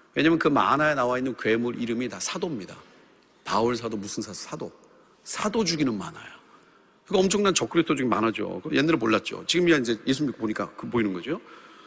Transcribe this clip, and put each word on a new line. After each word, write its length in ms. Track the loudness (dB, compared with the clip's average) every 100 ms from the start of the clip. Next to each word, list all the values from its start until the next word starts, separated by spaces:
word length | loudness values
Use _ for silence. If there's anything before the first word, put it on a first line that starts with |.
| _
왜냐면 240 | 2 4 4
그 100 | 4
만화에 460 | 4 4 4 2
나와 240 | 2 0 0
있는 180 | -2 -2
괴물 440 | 0 2 0 -4
이름이 280 | -4 -2 -4
다 100 | -6
사도입니다. 560 | -6 -4 -4 -6 -10 -16 -20 -20 -20 _ _ _
바울 320 | -4 0 2 0
사도, 200 | -4 -6
무슨 260 | -6 -6
사-, 100 | -6
사도. 400 | -10 -10 -10 -10 -12 -20 -20 _ _
사도 400 | -8 -4 -2 0
죽이는 320 | 0 0 0 -2
만화예요. 360 | -6 -12 -18 -20 -20 -20 _ _ _ _ 0
그러니까 180 | 2
엄청난 300 | 4 4 2
적그리스도 400 | 2 2 2 2
중에 120 | 2 2
만화죠. 540 | 2 2 0 -6 -6
그 100 | -2 2
옛날에 200 | 4 2
몰랐죠. 480 | 4 2 0 -6 -2
지금이야 320 | 2 4 4
이제 200 | 2 -2 0
예수 180 | 0
믿고 140 | 0 -2
보니까 300 | -4 -4 -6 -8
그 120 | -4
보이는 240 | 0 0
거죠. 280 | -2 -6 -8 -10 -20 -20 -20